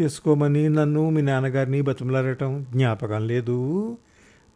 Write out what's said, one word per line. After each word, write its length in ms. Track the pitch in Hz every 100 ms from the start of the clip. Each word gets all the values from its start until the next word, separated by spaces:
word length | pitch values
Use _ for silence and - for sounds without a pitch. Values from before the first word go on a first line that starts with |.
చేసుకోమని 640 | 156 - 160 147 147 143 151
నన్ను 420 | 156 147 151 160
మీ 120 | 156
నాన్నగారిని 580 | 139 131 135 135 131 139
బతిమలాడటం 880 | 139 127 127 131 131 127 135 139 127
జ్ఞాపకం 560 | 123 127 110 107 107 110
లేదు? 680 | 123 120 123 131 180 220 233 _ _ - _ _